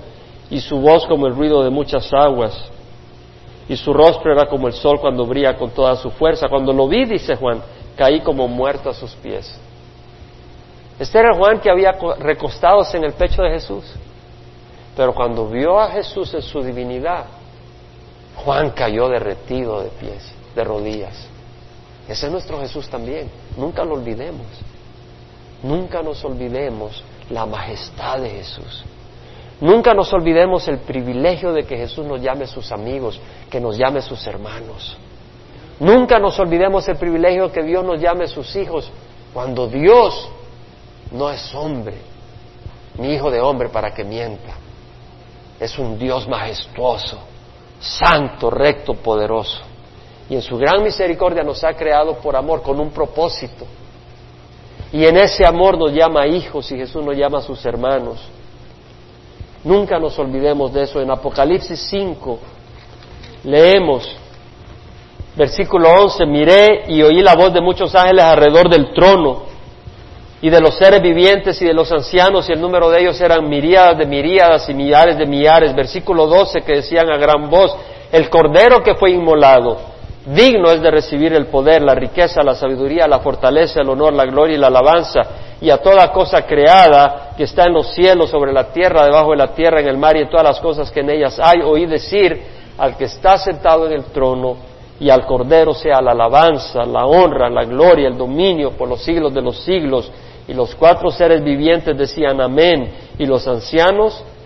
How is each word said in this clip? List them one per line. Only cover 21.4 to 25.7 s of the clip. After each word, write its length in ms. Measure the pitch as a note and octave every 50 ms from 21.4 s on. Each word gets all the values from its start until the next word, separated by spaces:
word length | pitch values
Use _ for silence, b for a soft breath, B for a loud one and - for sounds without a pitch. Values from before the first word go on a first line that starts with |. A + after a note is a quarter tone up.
| - - - - - - - - - - - - -
Ese 200 | - G#2 - C#3+
es 40 | D3
nuestro 280 | F3 F3+ - - D#3 C#3+
Jesús 280 | C3+ A#2+ - D3 C3
también. 420 | - - A#2+ A2+ B2 C#3+ D#3+ C#3 - - - - - -
Nunca 260 | - E3 - - - E3+
lo 120 | D#3+ D3+
olvidemos. 520 | C3 A#2+ A#2 A2 A#2+ C#3+ F3 D#3 B2 - - - - - - - - - - - - - - - - - - - - - - - - -
Nunca 380 | C3+